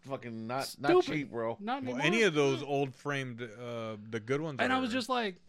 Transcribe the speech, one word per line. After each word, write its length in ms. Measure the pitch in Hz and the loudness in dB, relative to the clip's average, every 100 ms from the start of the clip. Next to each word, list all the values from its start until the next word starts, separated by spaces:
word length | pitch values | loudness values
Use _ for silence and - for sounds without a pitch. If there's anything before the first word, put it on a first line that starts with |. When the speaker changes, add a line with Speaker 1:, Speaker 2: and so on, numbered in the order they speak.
| 135 | -10
Speaker 1:
fucking 380 | 135 120 113 113 | -8 -6 -8 -4
not, 280 | 131 131 - | -4 -4 -2
not 100 | 139 | 4
Speaker 2:
Stupid. 120 | 359 | 6
Speaker 1:
cheap, 260 | 339 156 123 | 4 -2 -4
bro. 280 | 113 113 117 | -2 -2 -2
Speaker 2:
Not 220 | 202 269 | -4 -4
Speaker 3:
Well, 140 | 262 127 | -4 0
Speaker 2:
anymore. 100 | 151 | 4
Speaker 3:
any 160 | 220 | 6
of 100 | 214 | 4
those 300 | 151 143 127 | 6 4 2
Speaker 2:
Yeah. 40 | 135 | 0
Speaker 3:
old 280 | 143 139 | 0 0
framed, 480 | - 143 139 131 117 | -4 -4 -4 -4 -8
uh, 540 | 120 107 120 117 110 107 110 | -10 -10 -8 -6 -6 -8 -6
the 100 | 113 | -6
good 220 | 110 139 | 0 0
ones 180 | 160 139 | 0 0
Speaker 2:
And 120 | 254 | 2
I 60 | 262 | 2
Speaker 3:
are 20 | |
Speaker 2:
was 100 | 262 | 2
just 180 | 254 240 | -2 0
like, 260 | 254 220 180 | 0 0 -6